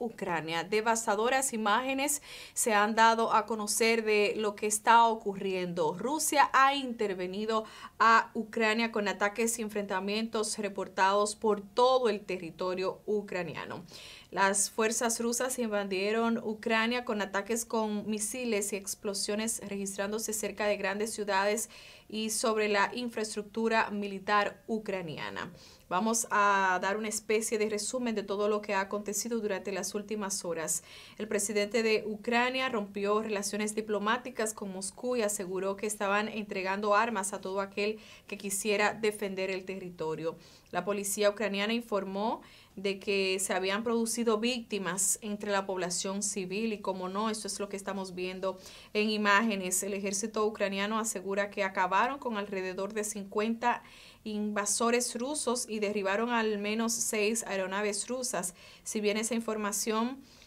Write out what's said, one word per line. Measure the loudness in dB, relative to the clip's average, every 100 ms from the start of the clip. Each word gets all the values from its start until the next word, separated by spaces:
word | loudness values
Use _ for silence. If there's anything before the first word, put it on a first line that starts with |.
Ucrania. | -8 -6 -2 -2 -2 -2
Devastadoras | 0 0 2 2 2 0 2 2 0
imágenes | 0 2 2 2 0 0 -2 -6 -16 -8
se | -2 2
han | 4 4 6
dado | 6 6 4
a | 2 2
conocer | -2 -2 2 4 4
de | 4 4 4 2
lo | -2 -2
que | -2
está | 2 6 8
ocurriendo. | 8 4 -2 -4 -2 -2 -2 0 0 0
Rusia | -2 -2 2 4 6
ha | 6 6
intervenido | 4 -2 -2 -2 -2 -4 -4 0 0 -2 -10 -6 4
a | 6 6 4
Ucrania | -4 -4 0 2 2 0
con | 0 0
ataques | 2 0 2 0 -2
y |
enfrentamientos | -4 -4 -2 -2 -2 -2 -2 -2 -2 -4
reportados | -4 -4 -4 2 4 4 2 0
por | 0 0
todo | 0 4 6 6 4
el | 0
territorio | -2 -6 -6 -6 -4 -2 -2 -4 -2
ucraniano. | -2 -2 -4 -4 -6 -8 -10 -12 -16 -18 -18 -6
Las | 2 4 4 0
fuerzas | 2 2 2 0 0
rusas | 0 0 0 0
invadieron | 0 0 0 0 0 2 2 0
Ucrania | -2 -4 0 2 2 0
con | -2 -2
ataques | 0 -2 -2 -2
con | -2 -2 0 -2 -2
misiles | -2 -4 -4 0 0 0
y | -4
explosiones | -6 -6 -4 -4 -2 -2 -2 -4 -6
registrándose | -6 -4 -4 -2 -2 -4
cerca | -4 -4 0 0
de | 2
grandes | 0 -2 -2
ciudades | -4 0 2 2 0 -2 -10 -20 -20 -10
y | -4 -2
sobre | 0 2 2 2
la | 4 2
infraestructura | 0 -6 -4 -6 -6 -6 -2 2 2 2
militar | -2 -6 -4 2 4 4 -2 -4
ucraniana. | -4 -2 -6 -6 -8 -8 -6 -8 -12 -20 -18 -2
Vamos | 0 2 2 2
a | 4 6 6 4 2
dar | 0 -2
una | -4
especie | -4 0 0 2 0
de | 0
resumen | -2 -2 -2 -2
de | -2
todo | -2 0 2
lo | 0
que | 0
ha | -2
acontecido | -2 -4 -4 -4 -2 -2
durante | -2 -4 -4
las | -4 -4
últimas | -6 -6 -4 -4 -4
horas. | -4 -4 -2 -4 -6 -18 -16 -10
El | -4
presidente | -2 0 0 0 2
de | 2 2 0
Ucrania | -6 0 2 2 0 -2
rompió | -2 -4 -2 2 2
relaciones | 0 -4 -2 -2 -2
diplomáticas | -2 -2 0 2 0 -2 -4 -4
con | -4 -8
Moscú | -8 -8 -6 -2 0
y |
aseguró | 0 -2 -4 -2 -2 -2
que | -4
estaban | -2 2 2 0
entregando | -4 -6 -4 -2 0 4
armas | 4 4 0 -4
a | -4
todo | -4 -4
aquel | -4 -2 -2 -2 -10 -20 -14
que | -10
quisiera | -6 -2 0 2 2
defender | 2 -2 0 -4 -2 -4
el | -4
territorio. | -6 -10 -10 -6 -6 -4 -6 -8 -12 -20 -8
La | -4
policía | -2 -2 -2 2 2
ucraniana | 2 0 0 0
informó | -2 0 -2 -2 -2 -2 -4 -8 -20 -20
de | -6 -4 -2
que | -2 0 2 0
se | 0
habían | 0 0 0
producido | 0 0 0 0 2 2
víctimas | 2 -2 -4 -4 -2 0 0 0
entre | -4 -6 -2
la | 0
población | 0 -2 -2 -2 -4 -2
civil | -4 -4 -4 -2 -2
y, | -4
como | -4 -4 -4
no, | -2 -2
esto | -2 -6
es | -6
lo | -6
que | -6
estamos | -4 -4 -6
viendo | -6 -6 -2 -4 -4 -10 -20 -6
en | 0 2
imágenes. | 4 6 6 6 2 0 0
El | -2
ejército | -2 -2 -2 -2 0
ucraniano | 0 0 0 0 0 0
asegura | -2 -4 -2 -2 -2
que | -2
acabaron | 0 0 2 4 2 0
con | -4 -4
alrededor | -4 -4 -4 -4 -4
de | -4
cincuenta | -4 -6 -4 -2 0 0 0 -2 -6 -20 -20 -14
invasores | -8 -4 -2 -2 0 2 2 2 0 -4
rusos | -4 -2 -2 -2 -2
y | -2
derribaron | -2 0 0 0 2
al | 0 0 0
menos | 0 0 0
seis | 0 0 2 2 0 -2
aeronaves | -2 -2 0 0 -2 -4
rusas. | -4 -4 -4 -4 -8 -18 -14
Si | -6 -2
bien | 0 0
esa | 0
información, | -2 -2 -2 -2 -2 0 0 0 -4 -14 -20